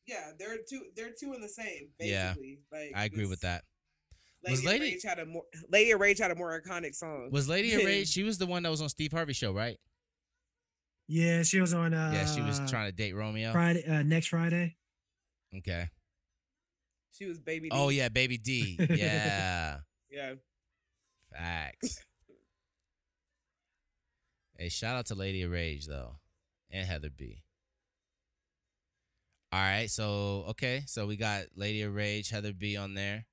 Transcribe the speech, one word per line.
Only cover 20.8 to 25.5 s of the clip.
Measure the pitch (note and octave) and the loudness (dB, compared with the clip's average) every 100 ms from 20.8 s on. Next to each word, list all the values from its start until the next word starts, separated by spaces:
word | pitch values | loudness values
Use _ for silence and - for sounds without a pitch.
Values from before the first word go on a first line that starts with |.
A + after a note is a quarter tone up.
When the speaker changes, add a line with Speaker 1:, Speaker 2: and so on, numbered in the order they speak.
| _ _ _ _ _ | _ _ _ _ _
Speaker 2:
Facts. | - E2+ E2+ D2 - - - - _ _ - _ _ _ _ _ _ _ _ _ _ _ _ _ _ _ _ _ _ _ _ _ - | -10 -6 -4 -6 -6 -8 -8 -14 _ _ -20 _ _ _ _ _ _ _ _ _ _ _ _ _ _ _ _ _ _ _ _ _ -8
Hey, | F2 | -6
shout | - A2+ B2+ | -2 -2 -2
out | A#2 | -2
to | G2 | -2
Lady | G2 F#2+ | -2 0
of | F2 | 0